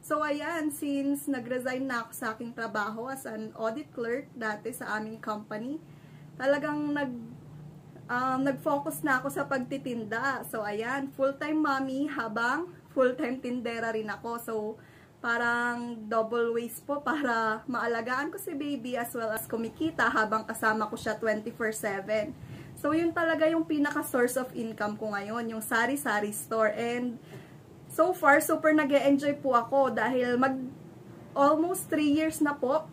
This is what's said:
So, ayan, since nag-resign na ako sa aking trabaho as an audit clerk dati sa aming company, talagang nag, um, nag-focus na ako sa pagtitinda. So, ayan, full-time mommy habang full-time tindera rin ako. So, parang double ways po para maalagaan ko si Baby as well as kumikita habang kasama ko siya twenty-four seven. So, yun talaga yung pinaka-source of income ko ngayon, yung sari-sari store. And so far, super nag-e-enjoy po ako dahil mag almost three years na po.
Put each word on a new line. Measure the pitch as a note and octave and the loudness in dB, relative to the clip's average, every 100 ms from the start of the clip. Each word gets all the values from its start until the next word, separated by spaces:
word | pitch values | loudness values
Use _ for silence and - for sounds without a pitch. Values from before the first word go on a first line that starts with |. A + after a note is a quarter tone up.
So, | - D4+ | -2 -2
ayan, | D4+ D4 D4 E4+ D4+ | 0 -2 -2 -2 -2
since | C#4+ D4 C#4 C#4 C#4+ C#4+ | -2 -2 0 2 0 0
nag-resign | C4+ A#3 B3+ B3 B3+ C4+ | -4 -2 -2 -2 -2 -2
na | A#3+ | -4
ako | A3+ | -6
sa | - A#3+ | -6 -6
aking | A3 A#3 A#3+ | -6 -8 -6
trabaho | A3+ G#3 G#3 A3 A#3+ | -4 -2 -2 -4 -6
as | C4+ | -8
an | B3+ A3 A3 | -8 -8 -8
audit | - A3 A3+ D4+ | -4 -2 -2 -8
clerk | - A#3 B3 C#4+ | -6 -2 -2 -4
dati | - A3 G#3 A3 | -6 -4 -4 -6
sa | B3 B3 G#3 | -8 -6 -4
aming | A3 A3 | -4 -8
company, | - G#3+ G#3+ G#3+ A#3+ D#4 - - - - - | -6 -6 -6 -8 -6 -8 -10 -20 -20 -20 -20
talagang | - C4 C#4+ D4+ D4 D4 | -2 2 2 2 -2 0
nag, | C#4+ C#4 A#3+ A3+ - - - - - - - - | 0 -2 -4 -10 -14 -16 -16 -16 -18 -20 -20 -6
um, | B3 C4 C4 | -2 0 2
nag-focus | C4+ C4 D#4 C#4+ C#4+ C#4+ D4+ | 2 0 0 0 0 -4 0
na | C4 | 0
ako | C4+ | 0
sa | C#4 C#4 | -4 -2
pagtitinda. | C4+ B3 C#4 C4+ A#3 G#3+ A3+ C4+ B3 A#3 | -2 -2 -4 -4 -6 -4 -2 -2 -2 -4
So, | A#3 G#3 | -4 -4
ayan, | G#3 A3+ C#4 C4+ | -2 -2 -2 -4
full-time | - C4+ C#4 D4+ | 2 2 2 0
mommy | D#4 D4+ C4+ C4+ C4 D4 | 2 4 2 0 0 0
habang | D4 A3+ G#3+ A#3+ C#4 F4+ - - | -2 -4 0 0 0 -2 -8 -6
full-time | - B3+ B3+ C#4+ C4 | 4 4 4 -2 -2
tindera | B3 B3 A#3 A#3 A3+ | -4 -4 -4 -2 -2
rin | A3 G#3+ | -2 -4
ako. | G3+ A#3 A#3 | -6 -6 -8
So, | A#3 A3 G#3+ A3 - - - - | -4 -4 -4 -8 -14 -20 -20 -8
parang | A#3+ A#3 A#3+ A#3+ A#3+ A#3+ A#3+ A#3 G#3+ | -2 2 2 2 0 -2 -4 -8 0
double | A3+ A3 A#3 A#3 A#3 | 0 2 2 2 0
ways | A#3+ - | -2 -10
po | - C#4+ | -4 -4
para | C#4+ D4 C#4+ A#3 A3 A3 - | 0 0 2 2 2 -2 -2
maalagaan | B3 A#3 A#3 A3+ B3+ D4+ | -2 0 -2 -2 -2 -4
ko | F4 | -6
si | - D4 | -8 -6
Baby | D4 C#4+ A#3+ B3 | -4 -4 -4 -4
as | A#3 | -4
well | A#3+ A3+ | -4 -2
as | A3 - | -4 -4
kumikita | A3+ A3+ - D#4 D#4+ A#3 | -4 -4 -2 -2 2 2
habang | A3 G#3+ A3 | 4 2 0
kasama | G#3+ A3 A3+ A3 G#3 | -2 0 2 2 0
ko | A#3 | -4
siya | - | -4
twenty-four | G#3+ A3+ G#3+ G#3+ A3 A3 | -2 0 0 -2 -4 -2
seven. | A3 G#3+ G3 F#3+ A3 G#3 - - - - | -2 -2 -2 0 -2 -2 -6 -14 -14 -14
So, | - C#4+ | -4 2
yun | D#4 E4+ | 4 2
talaga | E4 E4 D#4 D#4+ | 2 2 4 4
yung | E4 D#4+ | 4 0
pinaka-source | D4+ C#4+ D4 D#4 B3+ B3 | 2 2 2 0 2 2
of | B3+ B3+ | 2 -4
income | - A3+ A3 G#3 G#3+ | -6 -6 -2 -4 -2
ko | G#3+ | -4
ngayon, | G3+ G3+ A#3 A3+ | -4 -4 -4 -4
yung | A3 | -4
sari-sari | A3 A#3 C4 C#4 C4 G#3 G#3 | 0 2 2 2 0 0 0
store. | G#3 - A3+ A3 | -4 -2 4 4
And | G#3+ A#3 A#3+ B3 A#3 - - - - - - - | 4 -2 0 -2 -6 -12 -16 -16 -20 -20 -20 -12
so | - E4+ F4 | 4 4 6
far, | D4+ D4 | 8 8
super | D#4 D#4 D#4 | 8 4 6
nag-e-enjoy | D#4 C#4+ C#4 C4+ C#4 C#4+ C#4+ | 6 6 6 8 6 4 0
po | C#4 | 4
ako | B3 A#3 C#4 C4 | 4 4 4 4
dahil | A3+ A3 B3+ B3 B3 | 4 0 2 2 4
mag | C4+ C4 B3+ - - - - - - - | 2 2 -6 -10 -16 -18 -18 -18 -8 4
almost | C#4 D4+ E4+ F#4 - | 6 6 4 0 0
three | D#4 D4+ | 2 4
years | C#4+ D#4+ D#4 | 4 2 2
na | D4 D4 | 0 2
po. | B3 D4+ D#4 | 2 2 0